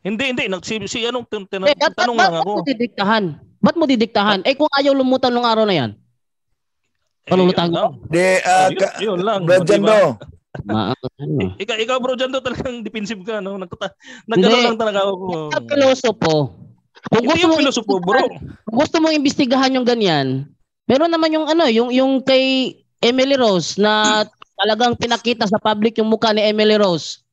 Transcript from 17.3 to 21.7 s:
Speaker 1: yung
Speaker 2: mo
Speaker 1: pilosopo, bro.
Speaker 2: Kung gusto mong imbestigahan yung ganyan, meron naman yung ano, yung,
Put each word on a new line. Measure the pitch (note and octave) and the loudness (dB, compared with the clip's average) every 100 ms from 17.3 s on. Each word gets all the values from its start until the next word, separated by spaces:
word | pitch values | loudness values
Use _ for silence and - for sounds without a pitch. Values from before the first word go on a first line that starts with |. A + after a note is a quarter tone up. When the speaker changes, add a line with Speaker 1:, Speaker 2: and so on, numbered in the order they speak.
| E4 | 2
Speaker 1:
yung | F4 | 2
Speaker 2:
mo | D#4+ | 2
Speaker 1:
pilosopo, | C#4+ A#3 A3 F#3+ | 2 -2 -2 -2
bro. | F3 A#3 B3+ - - - | 0 0 0 -4 -16 -16
Speaker 2:
Kung | - A3+ | -4 -2
gusto | D#4 E4 | 0 0
mong | D#4+ D4+ | 0 2
imbestigahan | C#4 - C4 B3+ C4 | 0 0 0 2 2
yung | C4 A#3+ | 0 0
ganyan, | A#3+ G3+ D3+ C3+ C3 C#3+ _ _ _ - | 0 2 2 0 -4 -8 _ _ _ -2
meron | C4 E4+ | 0 2
naman | E4 D#4+ | 0 0
yung | D#4 D4+ | 0 0
ano, | E4 | 2
yung, | D4+ | 2